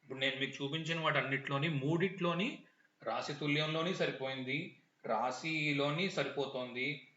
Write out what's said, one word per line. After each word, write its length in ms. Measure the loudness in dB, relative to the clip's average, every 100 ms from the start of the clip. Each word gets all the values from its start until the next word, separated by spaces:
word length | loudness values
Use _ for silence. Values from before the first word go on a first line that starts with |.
ఇప్పుడు 180 | -10 -2
నేను 140 | 0 0
మీకు 120 | -4 -2
చూపించిన 420 | -4 -2 -2 0 2
వాటి 160 | 2
అన్నిట్లోని 480 | 2 -2 0 0 2 2
మూడిట్లోని 680 | 2 2 2 2 0 2 0 -2 -14 _ _ _
రాశి 340 | -4 -2 -2 -2
తుల్యంలోని 520 | 2 2 2 2 0 2
సరిపోయింది, 580 | 0 0 -4 -4 -2 -2 -4 -12 _ _ -2
రాశిలోని 1000 | 2 2 -2 -2 0 2 2 2 2 0 0
సరిపోతోంది 680 | -2 0 -2 -2 -4 -2 -2 -4 -10